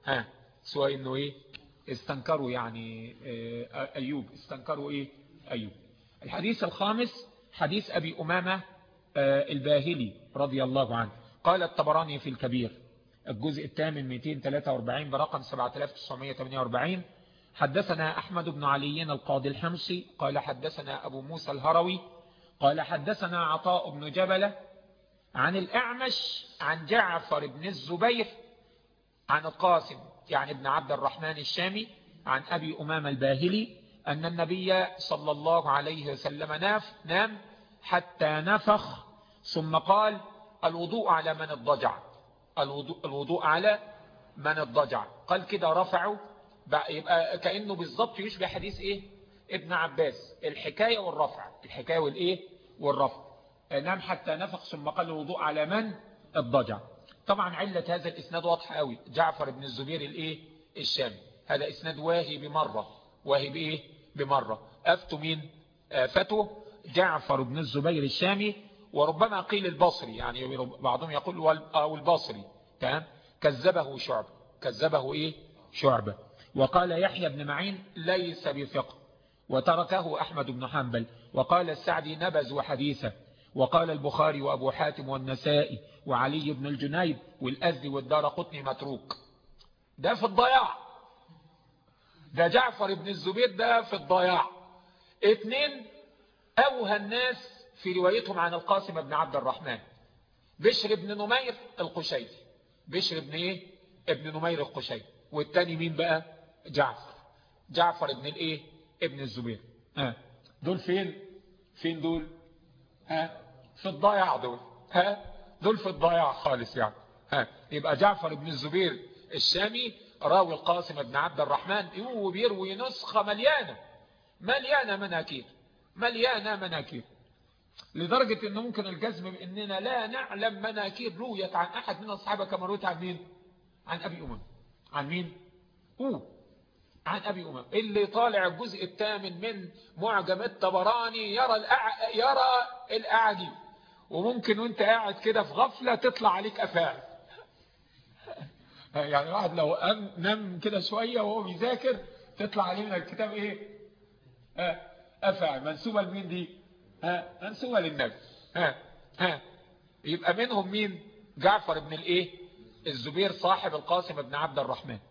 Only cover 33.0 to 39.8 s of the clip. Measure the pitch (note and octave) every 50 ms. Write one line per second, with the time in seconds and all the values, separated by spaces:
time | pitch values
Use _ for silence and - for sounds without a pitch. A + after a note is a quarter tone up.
33 | D3 C#3+ C#3 B2 C3+ C3+ C#3 C3 D#3+ F3+ G3 G#3+ A3 - - - - - - -
34 | _ D#3+ D3 D3+ D#3+ E3+ E3+ E3+ E3 D#3 F3+ F#3 F#3 F#3+ F#3 F#3 F#3 F3+ - -
35 | - - D#3+ D3 D3+ D3+ D3 D3 D3 D#3+ E3 E3+ D#3 D3+ C3+ C#3+ C#3+ D3+ D#3+ D#3
36 | C#3+ C#3+ C#3 C3 - D3 C#3+ D3 D#3 D3+ D3+ D#3 F3+ G3+ G#3 G#3+ G#3 - - -
37 | - D3+ E3 F#3 G#3+ A3 G#3+ G3 - - - - - _ - _ - - F#3 F3+
38 | F3 - - - D#3+ D3+ D#3 D3+ D#3 F#3 G#3 G#3 - - G#3 G#3 - - C3 -
39 | - - - - - _ _ _ _ - - E3 D#3 D#3 D#3+ D#3+